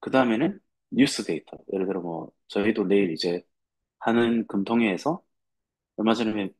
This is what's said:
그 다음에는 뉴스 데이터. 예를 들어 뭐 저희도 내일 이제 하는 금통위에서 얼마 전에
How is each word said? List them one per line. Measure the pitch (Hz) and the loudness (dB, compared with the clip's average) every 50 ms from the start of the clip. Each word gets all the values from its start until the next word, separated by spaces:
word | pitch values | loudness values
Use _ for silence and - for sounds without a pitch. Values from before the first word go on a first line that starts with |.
그 | - - | -8 2
다음에는 | - - 262 247 113 110 143 180 202 - _ _ _ _ _ _ | 2 4 4 4 2 2 0 -2 -2 -6 _ _ _ _ _ _
뉴스 | - 113 131 - - - 107 | 2 4 4 4 4 -4 -4
데이터. | - 87 76 - - - - - _ - | -4 -4 -6 -6 -12 -20 -20 -12 _ -4
예를 | 95 95 | -4 -2
들어 | 92 95 95 | -2 -4 -4
뭐 | 85 87 82 82 - - _ _ _ _ | -6 -6 -8 -8 -10 -12 _ _ _ _
저희도 | - 104 101 107 110 - 104 | -4 0 0 0 0 0 2
내일 | 90 98 101 101 92 80 | 2 2 2 2 2 -2
이제 | - - 90 87 87 - _ _ _ _ _ _ _ _ _ _ _ | -2 -2 -2 -2 -4 -6 _ _ _ _ _ _ _ _ _ _ _
하는 | - 120 113 117 120 117 117 117 107 | -2 0 2 2 2 2 2 0 -2
금통위에서 | - - 101 98 98 117 117 117 107 92 85 - 139 165 190 _ _ _ _ _ _ _ _ _ _ _ _ _ _ _ | -2 -2 -4 -2 0 2 2 2 2 0 -2 -2 -4 -4 -4 _ _ _ _ _ _ _ _ _ _ _ _ _ _ _
얼마 | - 107 113 113 | -2 0 2 2
전에 | 110 120 110 107 104 98 95 - _ | 2 0 -2 -2 -4 -6 -6 -8 _